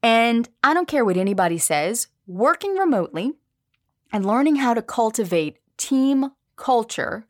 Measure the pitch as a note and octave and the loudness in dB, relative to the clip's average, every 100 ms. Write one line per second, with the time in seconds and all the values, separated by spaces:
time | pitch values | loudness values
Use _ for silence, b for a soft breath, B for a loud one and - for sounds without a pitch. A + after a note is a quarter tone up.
0 | A#3 A3+ A#3 A#3 A#3 _ C4+ D#4+ F4 D4 | 4 4 4 2 -2 _ 0 2 0 0
1 | A3+ F3+ F#3+ G3 F3+ E3+ - D3+ D#3+ A3+ | 2 2 0 0 0 0 -2 0 0 -4
2 | - _ - F3+ B3 F4 G4+ F#4+ F#4+ A#3 | -8 _ -16 -2 0 0 -2 0 2 0
3 | E3 D#3+ A3 D4+ _ _ _ _ _ _ | -2 -4 -6 -8 _ _ _ _ _ _
4 | _ G#3+ F#3+ A3+ C#4+ D4 C4+ A#3 A#3 - | _ -4 0 0 2 2 2 -2 -4 -2
5 | A3+ A3 G3 F3 D3+ - _ _ - C4+ | -2 0 -2 0 -2 -8 _ _ -2 0
6 | C4+ C#4 C4+ _ _ - - B3+ A3+ - | 2 0 -2 _ _ -14 0 0 0 -6
7 | - G3+ A3 | -6 -8 -14